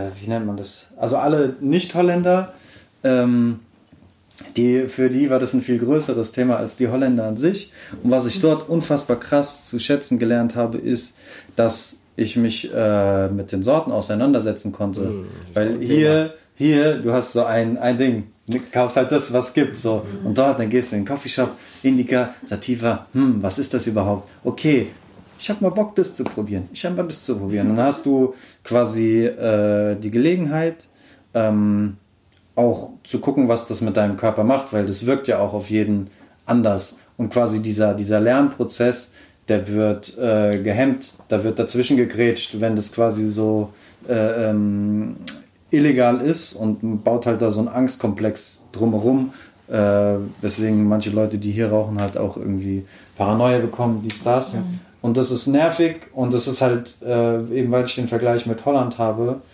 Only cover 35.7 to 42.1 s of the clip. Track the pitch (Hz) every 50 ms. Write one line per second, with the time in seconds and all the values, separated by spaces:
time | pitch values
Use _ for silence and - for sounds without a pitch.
35.7 | 107 110 104 104 104 101 98 98 - - - - _ _ _ - 120 120 110 107
36.7 | 101 95 - - - - _ _ _ - 117 101 - 123 120 107 107 110 110 110
37.7 | 104 104 107 104 101 104 101 98 107 104 107 117 127 139 143 139 - - 123 -
38.7 | - - 120 123 123 - - - - - - - _ _ _ - 107 101 92 101
39.7 | 104 107 107 107 104 101 - - - - 127 117 107 107 104 104 104 101 101 107
40.7 | 101 117 135 135 127 - - - - - - - 113 101 104 110 110 - 117 -
41.7 | - 120 123 - 143 123 120 -